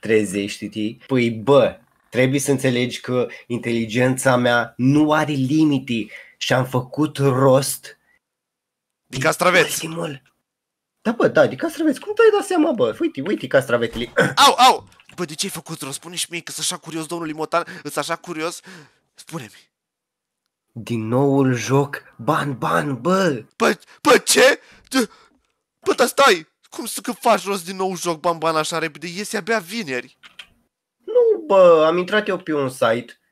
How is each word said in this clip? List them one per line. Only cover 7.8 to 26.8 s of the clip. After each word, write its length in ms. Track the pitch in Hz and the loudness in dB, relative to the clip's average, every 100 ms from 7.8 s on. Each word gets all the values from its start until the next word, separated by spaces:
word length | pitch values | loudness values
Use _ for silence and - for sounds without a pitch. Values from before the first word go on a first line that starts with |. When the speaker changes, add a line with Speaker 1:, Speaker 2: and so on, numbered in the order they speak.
| - - _ _ _ _ _ _ _ _ _ _ _ | -12 -20 _ _ _ _ _ _ _ _ _ _ _
Speaker 2:
Din 120 | 135 | -2
Speaker 1:
de 60 | |
Speaker 2:
castraveți. 600 | 156 156 175 180 147 - 165 | -2 2 4 4 2 -2 -8
Speaker 1:
ultimul. 360 | 165 170 139 _ _ _ _ _ _ _ _ | -8 -8 -10 _ _ _ _ _ _ _ _
Da, 100 | - | -6
bă, 160 | 233 - | 0 2
da, 180 | - 262 | 4 2
din 120 | 214 | 2
castraveți. 420 | 320 311 311 - | -8 -2 -2 -2
Cum 140 | - | -6
ți-ai 160 | 427 453 | 4 4
dat 120 | 415 392 | 4 0
seama, 260 | 370 330 | 0 0
bă? 240 | 247 120 107 | 0 -2 0
Uite, 220 | 330 - 147 | -6 -4 -6
uite 200 | 214 131 | -6 0
castravetele. 680 | 139 131 120 117 - 120 - 170 - 277 | 0 2 -2 -2 -4 -4 0 0 4 4
Speaker 2:
Au, 80 | - | 6
au! 300 | 254 185 - _ _ - | 4 4 -4 _ _ -10
Bă, 80 | |
de 100 | 175 | -10
ce 120 | 160 190 | -6 -8
ai 40 | |
făcut 280 | - - 160 | -8 -12 -12
rost? 140 | 135 | -10
Spune 200 | 139 165 | -12 -12
și 120 | 175 - | -10 -8
mie 100 | 170 | -8
că 120 | - | -12
sunt 120 | 147 151 | -8 -8
așa 60 | 175 | -8
curios, 260 | 160 160 156 | -10 -10 -8
domnul 200 | 170 165 | -8 -8
Limotan, 380 | 156 156 170 170 180 | -8 -2 -2 -4 -12
îs 140 | 147 151 | -10 -8
așa 200 | 143 165 | -6 -8
curios. 440 | 175 160 160 175 - 185 143 _ _ | -8 -8 -8 -8 -18 -20 -20 _ _
Spune-mi. 560 | _ - 160 110 - _ _ _ _ _ _ _ _ _ _ _ | _ -16 -14 -14 -20 _ _ _ _ _ _ _ _ _ _ _
Speaker 1:
Din 340 | - 101 117 110 | -18 -8 -6 -2
noul 460 | 123 139 135 131 | 0 2 2 2
joc 480 | 120 107 139 143 - - _ | 0 0 0 0 -6 -16 _
Ban 420 | 117 156 147 123 | -2 -2 -2 -4
Ban, 420 | 156 165 151 123 | -2 -2 -2 -4
bă! 440 | 135 190 185 127 - _ | -2 0 0 -4 -10 _
Speaker 2:
Bă, 220 | 226 214 _ - | -2 -2 _ -4
bă, 160 | - 247 | 2 2
ce? 420 | - 254 254 - _ _ _ 269 220 _ _ _ _ _ _ _ | 4 4 4 4 _ _ _ -2 -2 _ _ _ _ _ _ _
Bă, 120 | - - | -4 0
dar 100 | 240 | 0
stai! 400 | - 277 185 156 _ _ | 4 4 4 -2 _ _
Cum 140 | - | -12